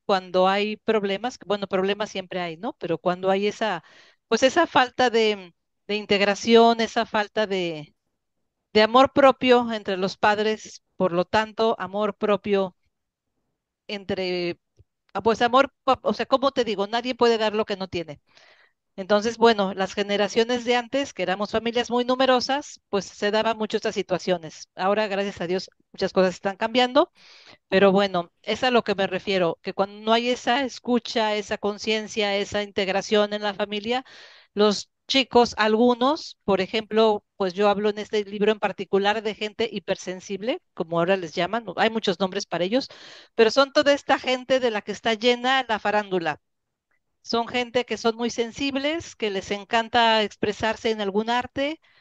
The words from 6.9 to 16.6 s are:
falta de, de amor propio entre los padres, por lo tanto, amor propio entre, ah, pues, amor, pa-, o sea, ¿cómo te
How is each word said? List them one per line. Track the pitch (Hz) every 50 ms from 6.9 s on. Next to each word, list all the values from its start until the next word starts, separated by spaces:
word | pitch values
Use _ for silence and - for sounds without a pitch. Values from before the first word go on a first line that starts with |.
| - 240 226
falta | - - 220 208 202 - 220 214
de, | 196 196 190 180 170 165 151 147 - _ _ _ _ _ _ _ _ _ _ _ _ _ _ _ _ -
de | 214 214
amor | 220 226 254 269 269 -
propio | - 277 269 254 - - 254 247 240 240 233 233
entre | 214 202 - 196
los | 180 185 190 - -
padres, | - 214 208 208 214 214 220 214 - - - - _ _ _
por | _ 190 185 170
lo | 175 180
tanto, | - - 214 220 214 214 - 226 226 226 -
amor | - 180 190 202 214 214 202
propio | - - 208 208 196 - 214 202 196 190 185 - _ _ _ _ _ _ _ _ _ _ _ _ _ _ _ _ _ _ _ _ _ _ -
entre, | 214 202 196 185 202 190 190 180 180 180 175 175 175 - _ _ _ _ _ _ _ _ _ _ _
ah, | 196 190
pues, | 220 226 202 254
amor, | 233 233 262 277 277 - _ _
pa-, | - 262 247 -
o | - 214
sea, | - 233
¿cómo | - - 262 233 277 -
te | -